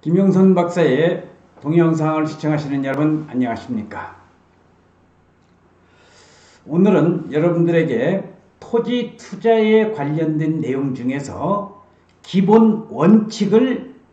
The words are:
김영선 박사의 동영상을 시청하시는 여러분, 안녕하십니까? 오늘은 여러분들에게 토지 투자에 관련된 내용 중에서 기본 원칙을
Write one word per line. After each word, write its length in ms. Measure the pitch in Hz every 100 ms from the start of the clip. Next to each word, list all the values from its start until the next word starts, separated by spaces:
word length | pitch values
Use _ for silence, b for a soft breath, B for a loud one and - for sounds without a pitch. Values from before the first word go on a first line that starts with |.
김영선 540 | 156 175 196 180 190
박사의 720 | 175 170 180 156 131 165 170 - - _ _
동영상을 680 | 139 165 165 160 156 156 156
시청하시는 600 | - 156 151 143 139 135
여러분, 400 | 135 151 151 -
안녕하십니까? 880 | 120 123 113 - 113 107 104 - - _ _ _ _ _ _ _ _ _ _ _ _ _ _ _ _ b b b b b b b b -
오늘은 640 | 156 196 180 156 156 -
여러분들에게 1000 | 143 170 165 165 170 160 117 139 190 - - _ _
토지 580 | - 233 233 247 233 -
투자에 760 | - 196 220 226 214 220 214
관련된 680 | 180 143 151 160 156 156 160
내용 320 | 123 131 139
중에서 880 | 117 120 139 - 92 147 202 202 - b b b _
기본 640 | - 185 196 220 220 - -
원칙을 1040 | - 165 220 - - 190 214 262 - - - _